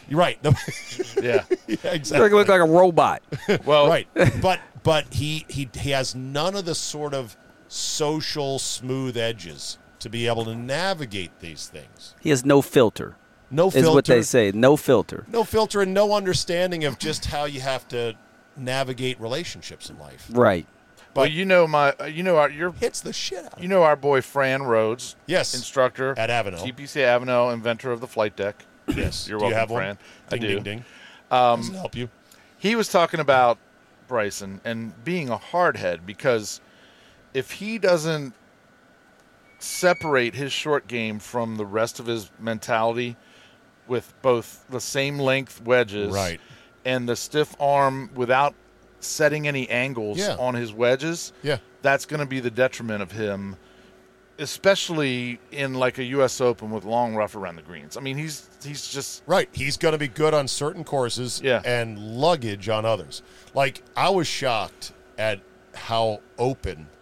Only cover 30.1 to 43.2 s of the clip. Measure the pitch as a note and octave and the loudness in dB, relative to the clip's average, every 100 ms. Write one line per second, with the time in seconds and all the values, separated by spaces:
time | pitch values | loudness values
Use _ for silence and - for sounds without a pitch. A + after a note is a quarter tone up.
30.1 | - - G#2 G#2+ G2+ G2+ A2 B2 - - | -20 -8 -4 -2 -4 -4 -10 -12 -20 -20
31.1 | - _ B2+ B2 A#2 A2+ F#3+ F3+ A#2+ A#2+ | -20 _ 4 4 4 -2 -8 -10 -10 -12
32.1 | _ _ - _ _ F#3+ A3+ G3+ F#3+ E3 | _ _ -20 _ _ -2 0 2 2 2
33.1 | E3 C#3+ C3 B2 A#2 _ _ _ _ _ | 0 4 6 6 4 _ _ _ _ _
34.1 | B2 G#2 - G2 G2 A2+ A2+ A2+ E2+ A#2+ | -4 -2 -4 -12 -12 -8 -8 -10 -12 -6
35.1 | F3+ C#3 A2 - E3+ F3 A#2 F#2+ E2+ F2 | -6 -4 -6 -4 0 2 2 -4 -6 -10
36.1 | G#2 C#3 A#2+ G#2 - _ _ - _ _ | -4 0 0 -2 -14 _ _ -20 _ _
37.1 | _ _ C3+ C3 - G3+ A3+ F#3 F3 D#3 | _ _ -8 -8 -10 -8 -2 2 2 0
38.1 | D#3 C#3 - _ _ _ _ _ _ _ | -4 -6 -14 _ _ _ _ _ _ _
39.1 | _ _ _ _ _ - - F3+ F3 E3 | _ _ _ _ _ -12 0 0 2 2
40.1 | C3+ A#2+ A2+ C#3 - D#3 C#3+ - A#2+ A2+ | 2 2 -2 -6 -6 0 -2 -2 -6 -4
41.1 | G#2+ - A#2+ A#2 A2 G#2 G#2 A2+ - A#2 | -6 -8 -6 -4 -6 -4 -2 -2 -4 -6
42.1 | A#2 G2 _ A2+ A2 - A#2 A2+ A#2 B2 | -6 -6 _ -8 -6 -2 0 0 -2 -6
43.1 | A#2+ | -10